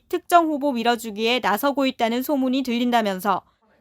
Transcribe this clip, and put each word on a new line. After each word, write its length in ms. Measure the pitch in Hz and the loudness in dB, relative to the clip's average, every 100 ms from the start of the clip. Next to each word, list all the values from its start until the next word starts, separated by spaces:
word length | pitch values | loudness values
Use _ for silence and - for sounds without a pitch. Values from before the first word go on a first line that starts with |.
| - | -4
특정 380 | 349 - 349 320 | -8 2 4 4
후보 260 | 294 285 | 0 -2
밀어주기에 680 | 240 226 233 226 202 226 247 | 0 0 0 -4 -4 0 0
나서고 440 | 196 202 285 277 269 | 0 0 0 0 0
있다는 360 | - 226 240 | 0 -2 0
소문이 420 | 262 285 262 262 | -2 -2 0 -2
들린다면서 800 | 262 233 247 233 214 185 202 180 - _ _ _ | -2 -2 0 0 0 -2 -2 -2 -4 _ _ _